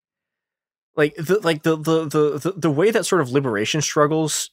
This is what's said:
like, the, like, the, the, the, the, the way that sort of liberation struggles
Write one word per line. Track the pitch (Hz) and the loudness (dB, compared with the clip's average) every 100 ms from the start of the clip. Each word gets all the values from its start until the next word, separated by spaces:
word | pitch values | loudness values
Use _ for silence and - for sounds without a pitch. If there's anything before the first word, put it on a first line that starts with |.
| _ _ _ _ _ _ _ _ _ - | _ _ _ _ _ _ _ _ _ -2
like, | 151 147 | -2 -2
the, | 160 208 | -2 0
like, | 165 151 | 0 0
the, | 165 160 | 0 -2
the, | 156 160 160 | 0 0 0
the, | 151 147 143 | 0 0 0
the, | 165 190 | -4 -2
the | 165 | -2
way | 139 202 | 2 2
that | 226 170 | 2 0
sort | 185 | 0
of | 127 | 2
liberation | 135 135 101 110 156 | 0 0 -2 -2 -2
struggles | 143 156 147 156 160 - - | -2 2 2 2 -2 -4 -8